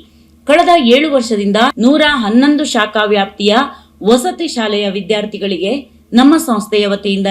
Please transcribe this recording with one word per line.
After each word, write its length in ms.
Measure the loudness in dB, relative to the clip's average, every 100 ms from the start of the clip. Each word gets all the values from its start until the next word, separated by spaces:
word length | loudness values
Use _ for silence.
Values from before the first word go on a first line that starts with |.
| -12 _ _ _ 0
ಕಳೆದ 260 | 2 4 2 4
ಏಳು 220 | 2 2
ವರ್ಷದಿಂದ 480 | -2 -2 -2 -2 0 0 2
ನೂರ 240 | 2 2 2 0
ಹನ್ನೊಂದು 420 | 0 2 2 0
ಶಾಖಾ 380 | -2 -2 -2 -2
ವ್ಯಾಪ್ತಿಯ 480 | 0 0 -2 -2 0 0 0 -8 _ _
ವಸತಿ 440 | 0 0 0 -4 -6
ಶಾಲೆಯ 380 | -6 -4 -4 -4
ವಿದ್ಯಾರ್ಥಿಗಳಿಗೆ 840 | -6 -4 -4 -4 -8 -6 -4 -4 -6 -10 _ _
ನಮ್ಮ 220 | 2 4 2
ಸಂಸ್ಥೆಯ 460 | 0 -4 -2 -2 -2
ವತಿಯಿಂದ 420 | -2 -4 -2 -2